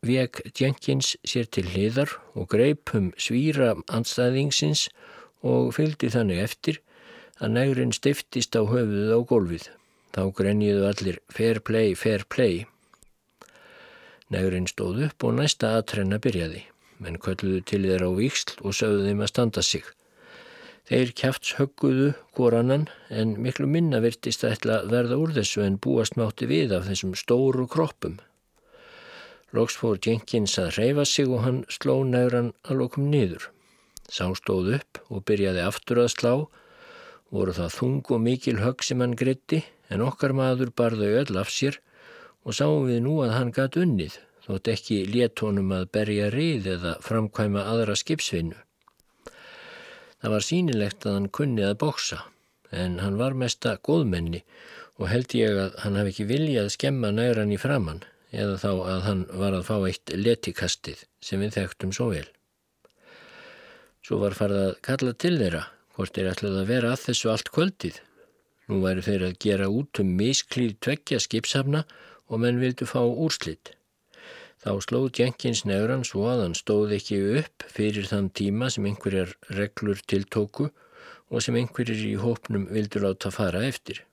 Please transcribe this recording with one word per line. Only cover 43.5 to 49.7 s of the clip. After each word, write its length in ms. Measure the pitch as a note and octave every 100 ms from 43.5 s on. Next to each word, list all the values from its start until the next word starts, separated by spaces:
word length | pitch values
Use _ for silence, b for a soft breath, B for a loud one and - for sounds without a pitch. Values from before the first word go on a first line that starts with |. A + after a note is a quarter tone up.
gat 240 | A#2 C3+ E3
unnið, 380 | F3+ A2 D#2 - - _
þótt 300 | - G2 -
ekki 300 | A2 - G#2 F#2+
lét 320 | A#2 A#2+ -
honum 320 | G#2+ G2+ F#2+ F#2
að 100 | F#2
berja 380 | G#2 G#2+ G#2 G#2
rið 320 | A#2 E3 C#3 F#2+
eða 220 | F2+ F2+ -
framkvæma 580 | - A2+ G#2+ - G#2+ G2+ G2+
aðra 240 | A2+ G#2+
skipsvinnu. 640 | G2+ - D#3+ - - E2 - - _ _ _ _ B B B B B B